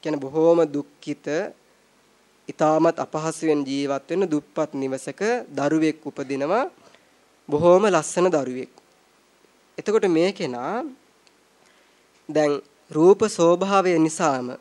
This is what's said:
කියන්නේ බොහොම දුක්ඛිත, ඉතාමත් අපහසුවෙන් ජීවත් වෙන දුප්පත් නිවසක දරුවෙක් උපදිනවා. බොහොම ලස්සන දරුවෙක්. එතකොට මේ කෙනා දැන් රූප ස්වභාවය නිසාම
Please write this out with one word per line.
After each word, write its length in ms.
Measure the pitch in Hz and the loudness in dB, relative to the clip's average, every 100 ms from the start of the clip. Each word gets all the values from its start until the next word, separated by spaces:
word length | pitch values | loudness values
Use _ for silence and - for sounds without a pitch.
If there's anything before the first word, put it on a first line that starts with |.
කියන්නේ 180 | 160 151 | -4 -6
බොහොම 360 | 135 151 165 170 160 | -4 0 4 4 2
දුක්ඛිත, 600 | 143 139 _ - 147 - 151 202 - _ _ _ _ _ _ _ _ - | -2 -8 _ -12 -10 -6 -6 -6 -12 _ _ _ _ _ _ _ _ -18
ඉතාමත් 500 | - 156 156 165 160 | -2 2 4 2 0
අපහසුවෙන් 600 | 135 156 160 160 160 147 | -6 -6 -6 -4 -2 0
ජීවත් 420 | 139 139 139 135 - | -2 -4 -4 -6 -4
වෙන 160 | 170 185 | -4 -2
දුප්පත් 400 | 151 - - 151 | -2 -4 -6 -6
නිවසක 480 | 139 135 131 - 139 208 240 - | -4 -6 -6 -10 -6 -4 -4 -6
දරුවෙක් 580 | 143 143 160 156 151 147 | -4 -2 0 0 -2 -10
උපදිනවා. 640 | - 135 139 143 208 320 _ - _ _ _ _ _ - | -12 -8 -6 -2 -2 -2 _ -20 _ _ _ _ _ -6
බොහොම 340 | 147 170 180 | 2 6 6
ලස්සන 420 | 214 175 147 - 185 | 6 2 0 0 2
දරුවෙක්. 420 | 156 127 127 127 - _ _ _ _ _ _ _ _ _ | 0 -2 -8 -12 -16 _ _ _ _ _ _ _ _ _
එතකොට 320 | - - 214 208 | -10 -2 0 2
මේ 220 | 160 180 | 2 2
කෙනා 420 | 196 160 120 131 214 302 254 _ _ _ _ _ _ _ _ _ _ _ _ - | 0 -6 -6 -6 -6 -8 -14 _ _ _ _ _ _ _ _ _ _ _ _ -4
දැන් 240 | 151 151 143 - _ _ | 0 0 -2 -8 _ _
රූප 300 | 151 170 208 220 | 4 6 6 2
ස්වභාවය 720 | - 170 175 190 196 185 170 | 2 2 2 2 2 2 2
නිසාම 500 | 160 160 165 135 123 131 | 0 0 -2 -2 -6 -12